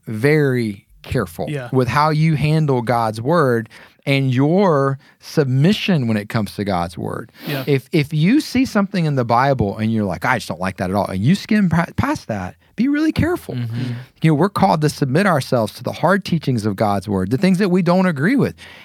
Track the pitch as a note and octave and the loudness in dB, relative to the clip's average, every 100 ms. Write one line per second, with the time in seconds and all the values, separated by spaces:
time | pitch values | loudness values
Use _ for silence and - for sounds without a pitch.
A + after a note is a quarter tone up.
0 | - G#2+ C#3 D#3 C#3+ B2+ A2+ G2 _ _ | -6 0 2 4 2 0 -2 -6 _ _
1 | - C3 G#2 - D#2+ C#3+ B2 C3 B2+ C#3+ | -6 -4 -4 -6 -8 -6 -2 0 2 2
2 | D#3 D3+ D#3+ C#3+ D3+ D#3 D3+ B2+ A#2 A#2+ | 2 2 2 2 2 2 2 0 0 0
3 | A2 G#2+ B2 F3 C3+ A#2 A2 - - _ | -2 -4 -2 2 2 0 -4 -14 -20 _
4 | - C#3 C3+ B2 C#3+ F3+ G3 C#3+ C3+ C#3 | -2 0 2 2 2 4 4 2 0 -2
5 | - _ - - C3+ C3 D#3+ G#3+ - E3 | -10 _ -4 0 2 2 2 2 0 0
6 | A#2 G#2+ G2+ A#2 G2+ - G2+ F2+ F2 - | 0 -2 -2 -4 -4 -4 -2 -2 -4 -6
7 | - - - - F3 C#3 C3 C3+ - E3+ | -8 -8 -12 -14 -8 -6 0 -2 0 0
8 | C#3 D#3 E3+ C#4+ - B3 C4+ G#3+ G3 F#3+ | 0 2 4 2 0 -2 0 0 0 0
9 | D#3+ C3+ A#2 A#2+ C3+ C3 G2+ G2+ A2 A2+ | 0 0 2 2 4 2 0 -2 -2 0
10 | G2+ F2 B2 B2 - E2+ F#2 F#2 F#2 G2+ | -2 -2 -2 -2 -2 -6 -6 -4 -2 -2
11 | F2+ F#2 A2+ G3 - G#3+ F#3+ E3 E3+ - | -2 0 0 0 0 2 2 2 0 -2
12 | C4 D4+ - G#2 F#2 - _ - C4 D4 | -2 -4 -4 -6 -6 -12 _ -2 0 2
13 | D#4 D#4 D#4 F4+ - B2 A#2+ A#2 A#2+ A#2+ | 0 0 0 -2 -6 -6 -6 -6 -6 -8
14 | B2+ _ D#3+ C#3+ G3 - G3 F3 D3 - | -12 _ 0 2 0 2 0 2 0 -2
15 | C3+ C#3+ G3+ D3+ - B2+ G#2+ - A2 A2 | 0 0 2 0 0 -2 -2 -4 -10 -2
16 | D#3 G3 - E3 C#3+ A#2+ G#2+ G2 G#2+ G2+ | 0 0 0 -2 0 -2 -2 0 0 0
17 | G#2 G2 F#2+ C3 F#3 F3+ G#3 F3+ E3+ F3+ | -2 -2 0 0 2 2 2 2 2 2
18 | F#3 D3 E3 C4+ A2 - - - | 2 0 0 2 0 -4 -18 -20